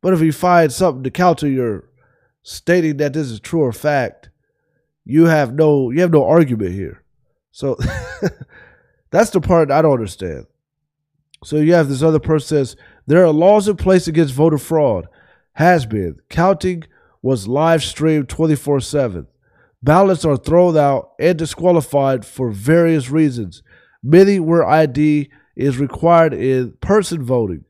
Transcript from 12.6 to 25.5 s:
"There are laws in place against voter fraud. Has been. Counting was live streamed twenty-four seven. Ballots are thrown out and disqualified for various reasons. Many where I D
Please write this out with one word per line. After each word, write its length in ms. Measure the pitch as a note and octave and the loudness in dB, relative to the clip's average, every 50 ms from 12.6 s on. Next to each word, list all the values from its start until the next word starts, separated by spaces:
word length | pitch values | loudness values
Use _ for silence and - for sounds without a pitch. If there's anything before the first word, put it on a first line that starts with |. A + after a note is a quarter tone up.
| C3+ A#2 - _ _ _ _ _ _ - | -4 -4 -8 _ _ _ _ _ _ 0
"There 160 | C#3+ F3 F#3 | 4 4 4
are 80 | E3 | 4
laws 360 | D3+ D3+ E3 F#3+ G#3 G#3+ G3 G#3 | 4 4 4 4 4 4 2 0
in 100 | G#3 E3 | -4 -2
place 300 | - F#3 F#3+ F#3 - - | 0 2 2 2 2 0
against 260 | D#3 D#3+ E3 C#3+ B2+ | 0 0 0 0 0
voter 240 | C3 D3+ E3 D#3 C#3+ | 0 2 2 2 0
fraud. 500 | - - E3 D#3+ D3+ C3 G#2+ F2+ E2+ - _ _ _ _ _ _ _ _ _ | -4 -4 -2 0 0 0 -2 -4 -6 -12 _ _ _ _ _ _ _ _ _
Has 320 | - D3+ F3 F3+ E3+ C3 | 0 2 4 4 2 0
been. 320 | A2 A2 G#2+ F#2+ E2+ D#2 - _ _ | -4 -6 -6 -6 -6 -8 -12 _ _
Counting 540 | - - E3+ F#3+ G3 - - F#3 F3+ E3+ D#3 _ _ _ _ _ _ _ | -4 -2 0 0 0 0 -2 -6 -6 -6 -12 _ _ _ _ _ _ _
was 260 | - B2+ C3+ A#2+ F#2+ G2+ | -4 -4 -4 -2 -4 -6
live 360 | B2 C#3+ D#3 E3 E3 D#3+ C#3 | -4 -2 0 2 2 0 0
streamed 440 | - - - D3 D#3+ D#3 D#3 C#3 B2+ | -4 -8 -4 -2 0 0 0 -2 -6
twenty-four 540 | - - D#3+ D#3+ D#3 C#3 - C#3+ C#3+ C#3 | -4 -4 -2 -2 -2 -2 -2 -2 -2 -2
seven. 460 | B2 - - D3 C3+ A#2+ F#2+ F2 D2 _ _ _ _ _ _ _ _ _ _ _ | -4 -4 -4 -4 -4 -4 -4 -10 -14 _ _ _ _ _ _ _ _ _ _ _
Ballots 440 | - C3+ E3 F3+ G3 G3 F#3+ D#3 - | 0 2 2 4 4 2 0 0 0
are 100 | E3 C#3+ | -2 -2
thrown 400 | B2+ _ - D#3 F3 F3+ F3+ - | -2 _ 0 2 4 4 4 2
out 360 | D3+ C#3+ C#3+ C#3 B2 - - _ _ | 2 2 2 0 -2 -4 -8 _ _
and 180 | C3 E3 F3+ D3+ | 0 0 0 0
disqualified 880 | E3 D3+ - - E3 F3+ F3 E3 C#3 - - C#3+ C3+ C3+ C3+ B2+ G#2 | -4 -10 -8 -2 0 2 2 2 0 0 -2 0 0 0 -2 -4 -6
for 260 | - - - C3 A#2+ | -12 -10 -8 -6 -6
various 580 | G#2+ G2 G2+ B2+ D#3+ E3+ E3+ E3 E3 D#3 C3 B2 | -6 -6 -2 0 2 2 4 2 2 0 -2 -2
reasons. 540 | C#3 D#3+ D#3+ D3 B2+ A#2+ G#2+ F2+ E2+ - _ _ _ _ _ _ _ _ - | -2 0 0 0 -2 -4 -10 -12 -14 -20 _ _ _ _ _ _ _ _ -2
Many 340 | B2 D3+ F3 G3 G3 G3+ F#3+ | 4 6 6 6 6 4 0
where 300 | E3 D#3 E3 E3+ D#3 F2 | 0 0 2 2 2 2
I 180 | C#3 D#3+ D#3+ | 2 2 2
D 440 | D3+ A#2+ C3+ D3+ D3+ D3+ D3 C#3+ - _ _ _ _ | 2 0 0 0 2 2 0 -2 -6 _ _ _ _